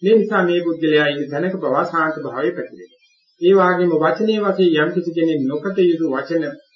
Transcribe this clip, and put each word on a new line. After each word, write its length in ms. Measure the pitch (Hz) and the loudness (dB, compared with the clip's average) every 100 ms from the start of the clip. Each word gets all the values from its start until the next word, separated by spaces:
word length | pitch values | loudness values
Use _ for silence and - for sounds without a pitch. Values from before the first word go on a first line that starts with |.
මේ 120 | 185 | 2
නිසා 280 | 220 202 202 | 4 4 0
මේ 180 | 175 175 | 0 0
පුද්ගලයා 460 | 165 160 156 151 147 | -2 -2 2 2 2
ඉන්න 160 | 143 - | -2 -4
තැනක 260 | 143 185 - | -4 -4 -2
පවා 280 | 147 139 | -2 -2
සාන්ත 320 | 170 165 156 151 | -2 -2 -2 -4
භාවයේ 340 | 131 127 156 | -8 -4 -4
පැතිරෙනවා. 460 | - 120 - - _ _ _ _ - | -4 -10 -14 -20 _ _ _ _ -2
ඒ 140 | 175 | 4
වගේම 380 | 196 180 180 180 | 4 4 2 2
වචනේ 480 | 156 160 165 214 214 | 2 0 0 0 0
වශයෙන් 360 | 202 190 180 151 | 0 2 2 4
යම් 120 | 160 | 0
කිසි 200 | 180 175 | -2 -4
කෙනෙක් 280 | 165 165 151 | -2 0 0
නොකත 360 | 131 147 190 190 | -2 -4 -4 0
යුතු 280 | 180 160 156 | 2 2 -2
වචන 360 | 131 143 165 147 - _ | -4 -2 -4 -4 -8 _